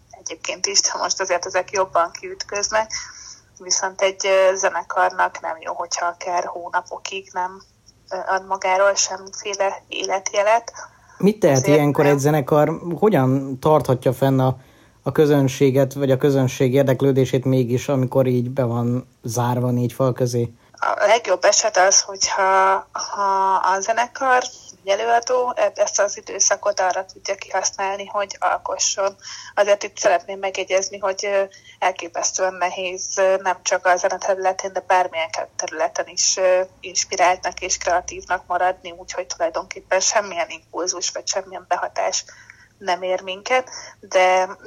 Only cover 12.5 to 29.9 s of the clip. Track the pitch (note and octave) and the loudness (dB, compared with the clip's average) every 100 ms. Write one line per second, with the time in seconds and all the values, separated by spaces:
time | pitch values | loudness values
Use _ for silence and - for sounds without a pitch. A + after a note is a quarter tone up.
12.5 | D3+ D3+ D#3+ F3 D#3 G#3+ E3 C3 C3+ C3+ | 4 4 0 -6 0 4 4 4 2 -2
13.5 | C3 D#3 D3+ - A#2+ C3+ B2 C3+ C3+ C3 | -2 4 4 4 0 0 2 2 4 2
14.5 | C3 - _ _ _ C#3 C3 D3 C#3+ C3+ | 0 -8 _ _ _ -2 4 6 6 2
15.5 | - C#3+ C3 C3+ C#3 C#3 C3 D3 C3+ B2+ | 4 4 4 2 0 2 4 4 4 2
16.5 | - C3+ C3+ C#3 B2+ C#3 C3 B2+ C3+ C3 | 2 2 4 4 2 2 4 2 2 2
17.5 | C3 A#2 B2 - C3+ C3 C3+ C3 B2 B2 | 2 2 -2 0 0 2 2 2 2 0
18.5 | C3+ A#2+ A#2 A#2+ B2 - _ A#2+ A2+ A#2+ | -2 -2 0 0 -2 -6 _ -6 -2 -2
19.5 | B2 B2 B2 A#2+ - C3+ A#2+ B2+ A#2+ A#2+ | 0 0 0 -2 0 -2 0 0 0 -4
20.5 | - _ - - - G3+ A#3 G#3 F#3 G3+ | -6 _ -8 -4 0 2 2 2 2 2
21.5 | G3+ A3 F#3 F#3+ G3 - G3 - - F#3+ | 2 2 4 4 4 0 -4 -4 0 2
22.5 | F#3+ F#3+ F#3+ - - - - G3 F#3+ F#3+ | 4 4 2 -2 -10 -8 -4 0 2 2
23.5 | F#3 - F#3+ G#3+ A3+ A#3+ - C4 B3+ B3+ | 2 2 0 0 -2 -2 -2 2 2 0
24.5 | - - - G3 G3+ A#3 A#3 - B3+ B3 | -8 -20 -10 -4 -2 2 0 2 0 0
25.5 | - G3+ - G#3 - G3+ G#3+ - G3 G3 | 0 -2 0 0 0 -2 -4 -10 0 0
26.5 | G3 G#3 G3+ F#3 F3+ F#3+ G3 - G3+ - | 2 0 0 0 -2 -8 -12 -8 -8 -6
27.5 | F#3+ F#3 - G3 G3+ G3+ G#3 G3 - F3+ | -4 -4 -4 -4 -4 -6 -6 -6 -4 -2
28.5 | F3+ - F#3+ - - G3 G3 - - - | -2 -4 -4 -4 -2 -4 -6 -14 -16 -6
29.5 | - G3+ G3+ G#3 | 0 2 2 0